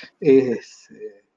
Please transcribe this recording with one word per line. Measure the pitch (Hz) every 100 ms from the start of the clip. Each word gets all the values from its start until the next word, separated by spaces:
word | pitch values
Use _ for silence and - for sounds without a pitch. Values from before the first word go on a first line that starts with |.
| - -
es... | 160 135 127 107 - - _
Eh, | - 107 101 _